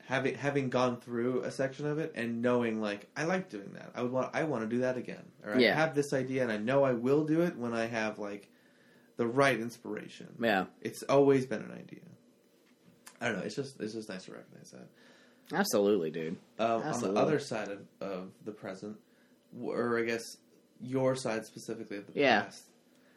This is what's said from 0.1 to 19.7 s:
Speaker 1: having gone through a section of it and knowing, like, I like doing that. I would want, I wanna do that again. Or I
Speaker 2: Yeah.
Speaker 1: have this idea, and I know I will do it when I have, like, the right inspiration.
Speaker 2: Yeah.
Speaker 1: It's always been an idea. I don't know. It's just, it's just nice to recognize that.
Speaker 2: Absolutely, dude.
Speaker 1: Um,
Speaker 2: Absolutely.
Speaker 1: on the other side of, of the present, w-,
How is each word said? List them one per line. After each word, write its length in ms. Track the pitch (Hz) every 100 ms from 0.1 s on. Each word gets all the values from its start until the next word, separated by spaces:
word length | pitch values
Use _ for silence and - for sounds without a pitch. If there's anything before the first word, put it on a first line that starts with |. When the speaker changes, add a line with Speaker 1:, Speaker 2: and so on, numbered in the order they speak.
| 131 131
Speaker 1:
having 360 | - 139 143 127
gone 280 | 123 123 120
through 420 | - 120 123 123
a 80 | -
section 360 | - 135 135 147
of 120 | 151
it 140 | 156
and 260 | - 117 117
knowing, 400 | 120 123 120 110
like, 280 | 107 104 - -
I 80 |
like 260 | 156 190 185
doing 220 | 104 98
that. 160 | - -
I 80 | -
would 100 | 123
want, 180 | 127 120
I 100 | 127
wanna 220 | 156 123 110
do 120 | 120
that 180 | 127 123
again. 280 | - - - -
Or 100 | -
I 40 | 127
Speaker 2:
Yeah. 160 | 113
Speaker 1:
have 200 | 98 156
this 200 | 143 139
idea, 280 | 139 127 131
and 80 | 123
I 60 | 107
know 280 | 110 139
I 80 | 139
will 320 | 120 120 147
do 180 | 151 160
it 140 | 175 127
when 180 | 120
I 120 | 117 113
have, 320 | 117 110 107
like, 300 | 104 101 - _ _ _ _ - _ -
the 80 | 120
right 320 | 127 139 117
inspiration. 680 | 117 - 104 - - - - -
Speaker 2:
Yeah. 260 | 117 98 90 -
Speaker 1:
It's 220 | - -
always 420 | - 139 139 135
been 160 | 127 110
an 120 | -
idea. 280 | 120 - - - - _ _ _ _ _ _ _ _ - -
I 80 | 120
don't 100 | 98
know. 60 |
It's 120 | 101 -
just, 220 | 139 -
it's 140 | 107
just 160 | 113 107
nice 160 | 92
to 80 | -
recognize 380 | 57 - - -
that. 180 | 64 62 _ - - - _ -
Speaker 2:
Absolutely, 560 | 156 196 107 101 104 80
dude. 260 | 80 80 95 - -
Speaker 1:
Um, 220 | 113 113
Speaker 2:
Absolutely. 260 | - 117 120
Speaker 1:
on 60 |
the 60 | 104
other 180 | 139 151
side 280 | - 113 101
of, 120 | 101 - -
of 300 | 98 95 92 90 123
the 60 |
present, 440 | 107 104 92 104 107 _ _ _ _ _
w-, 240 | 113 120